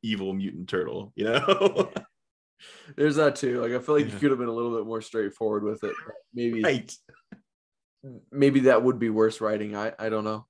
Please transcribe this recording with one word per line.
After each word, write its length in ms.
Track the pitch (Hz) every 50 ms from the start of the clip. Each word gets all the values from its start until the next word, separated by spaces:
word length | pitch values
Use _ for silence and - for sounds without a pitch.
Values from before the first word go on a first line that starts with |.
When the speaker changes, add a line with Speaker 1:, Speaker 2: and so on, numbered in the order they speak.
| -
Speaker 1:
evil 280 | 110 107 98 95 95
mutant 380 | 95 98 98 92 - 85 92 -
turtle, 420 | 101 90 85 - 76 92 101 - -
you 100 | - 104
know? 640 | 110 120 147 - 196 190 - 196 196 - - - - -
<laughs> 1000 | - - _ _ _ _ _ _ _ _ _ _ _ - - - - - 151 -
Speaker 2:
There's 200 | - 147 151 143
that 180 | 156 151 143 143
too. 260 | - 139 123 123 123
Like, 100 | 117 120 123
I 60 | 123
feel 160 | 123 151 151
like 100 | 147 139
Speaker 1:
Yeah. 60 | 104 101
Speaker 2:
you 60 | 98
could 100 | 143 139
have 100 | 135 120
been 80 | 123
a 60 | 117 113
little 240 | 117 117 120 117
bit 80 | 113 104
more 160 | 113 113 110
straightforward 600 | 107 - 113 110 101 101 - - 113 107 107 104 107
with 200 | 104 110 107 107
it. 100 | 101 - - - - - - - _ 120
Maybe, 280 | 120 120 117 113 110 -
Speaker 1:
Right. 300 | - 135 110 - - - - _ - - _ _ _ - - _ _ _ _ _ _ _ _ _ _ _ _ 139 135 120 - - _
Speaker 2:
maybe 300 | 139 143 139 139 135 135
that 220 | 127 131 120 110 123
would 160 | 127 120 107
be 100 | 117 113
worse 320 | 107 110 110 110 110 -
writing. 340 | 110 107 107 104 107 104 104
I, 160 | 104 107 113 -
I 120 | - 110 110
don't 140 | 110 107 104
know. 220 | 107 107 110 -